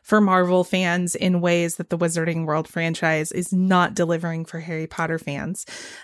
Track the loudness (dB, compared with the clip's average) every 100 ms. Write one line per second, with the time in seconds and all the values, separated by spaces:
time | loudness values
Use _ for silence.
0 | 0 4 6 4 4 4 2 0 0 0
1 | -2 0 0 2 2 2 0 -4 -4 -2
2 | 0 0 -2 -2 -2 -2 -2 -2 -2 0
3 | 0 0 -2 -4 -2 0 4 4 4 2
4 | 0 0 -2 -6 -6 -10 -8 -8 -6 -4
5 | -4 -4 -6 -6 -6 -8 -10 -14 -16 -18